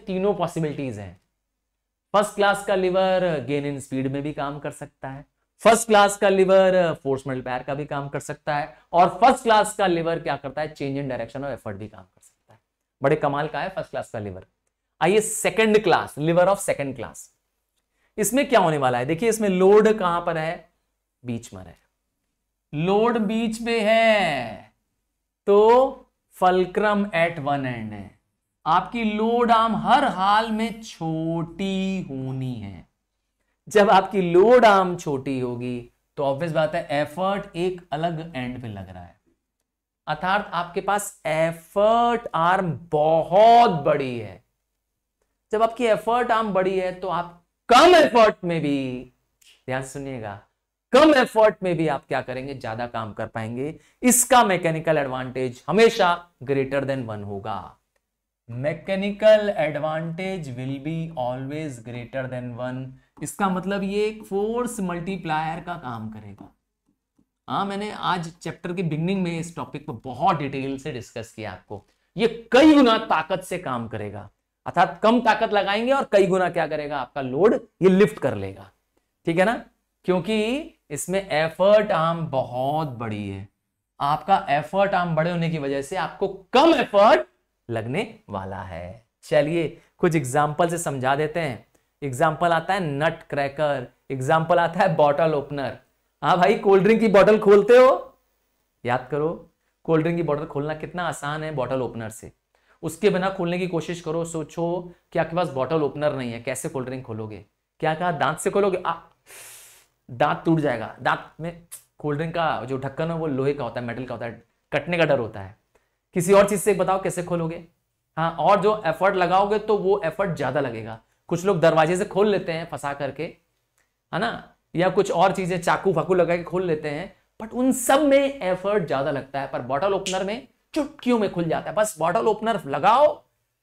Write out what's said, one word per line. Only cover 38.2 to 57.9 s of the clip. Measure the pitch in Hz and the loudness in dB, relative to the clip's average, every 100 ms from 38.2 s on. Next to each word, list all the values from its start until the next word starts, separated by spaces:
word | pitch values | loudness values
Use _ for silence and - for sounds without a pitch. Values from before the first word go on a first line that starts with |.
| 165 131 | -10 -10
एंड | 123 127 | -10 -10
पे | 120 | -12
लग | 101 92 | -12 -14
रहा | 90 | -16
है, | 87 _ _ _ _ _ _ _ _ _ - | -18 _ _ _ _ _ _ _ _ _ -10
अर्थात | 151 185 202 196 | -6 -2 -2 -2
आपके | 165 170 196 | -6 -6 -6
पास | 185 202 - - 160 | -4 -4 -6 -8 -4
एफर्ट | 160 165 165 - 202 214 233 240 185 - 160 | -2 -2 -4 -6 0 2 4 2 0 -4 0
आर्म | 170 190 185 127 - | 2 2 -2 -6 -2
बहुत | 151 156 160 147 185 226 233 233 165 156 | 0 2 2 4 6 8 8 6 4 0
बड़ी | 147 131 120 | 0 -2 -6
है। | 101 90 _ _ _ _ _ _ _ _ _ _ - | -10 -16 _ _ _ _ _ _ _ _ _ _ -6
जब | 214 | 0
आपकी | 226 233 233 | 0 2 0
एफर्ट | 214 226 240 233 | 0 0 0 2
आर्म | 226 220 | 0 0
बड़ी | 185 185 190 | 0 0 -2
है | 185 180 | -4 -6
तो | 190 | -6
आप | 170 170 - _ _ - | -6 -6 -12 _ _ 4
कम | 240 339 349 | 8 10 8
एफर्ट | 277 240 214 - | 8 6 6 4
में | 175 165 | -4 -2
भी, | 147 139 131 123 127 _ _ _ _ _ - | -2 -2 -4 -8 -12 _ _ _ _ _ -8
ध्यान | 131 | -8
से | 135 | -8
सुनिएगा, | 143 135 127 107 101 _ _ _ _ - | -12 -12 -10 -12 -14 _ _ _ _ 2
कम | 247 311 277 | 4 6 4
एफर्ट | 233 220 214 214 | 2 4 4 4
में | 185 165 | -4 -2
भी | 156 | -2
आप | 135 - | -4 -4
क्या | 135 | -6
करेंगे, | 127 127 139 | -6 -10 -10
ज्यादा | 131 117 113 120 | -10 -10 -8 -8
काम | 117 110 | -8 -10
कर | 101 110 | -10 -10
पाएंगे। | 113 110 120 147 165 _ - | -8 -8 -6 -8 -10 _ -2
इसका | 247 226 - 247 | 2 2 4 4
मैकेनिकल | 214 180 175 160 160 156 | 4 2 0 -2 0 0
एडवांटेज | 135 131 127 127 127 120 - | -2 -6 -8 -6 -6 -6 0
हमेशा | 190 226 226 175 170 - - | 4 4 4 0 0 -6 -10
greater | 127 139 135 139 | -4 -2 0 -2
than | 131 135 113 | -2 -4 -6
one | 104 104 | -10 -10
होगा। | 101 107 101 78 - _ | -10 -8 -10 -12 -20 _